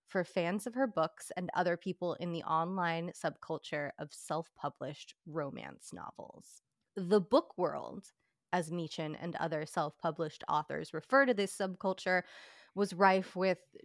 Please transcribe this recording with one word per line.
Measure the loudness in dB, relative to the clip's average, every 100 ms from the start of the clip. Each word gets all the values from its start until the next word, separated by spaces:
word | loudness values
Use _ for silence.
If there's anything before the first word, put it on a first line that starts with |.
| -4
for | -2 0
fans | 0 0 0 -2
of |
her | 0 0
books | 2 0 -2 -10 -6
and | -2 2
other | 2 2
people | -2 -2 -2 -2
in | -4
the | -4
online | 0 2 2 0 0 0 -4
subculture | -4 -4 -4 -6 -6 -4 -4 -4 -6
of | -12
self-published | -10 -4 -4 -4 -6 -8 -6 -10 -10 -14 -18 -8
romance | -4 -4 -6 -12 -12 -14
novels. | -12 -12 -12 -16 -18 -20 -20 _ _ _ -4
The | 4 4
book | 6 4 4 -2
world, | -2 -2 -8 -12 -16 _ _ _ -2
as | -2 0
Meechan | -4 -4 -4 -6 -6
and | -6 -4
other | -2 -2 -2
self-published | -2 -2 -2 -4 -2 -4 -6 0
authors | 0 0 -6 -6
refer | -6 4 6 6
to |
this | 4 0 0
subculture, | -4 -2 -2 0 2 2 0 -12 -20 -20 -6 -2
was | 0
rife | 6 8 8 2 0
with | 2 2 _ -18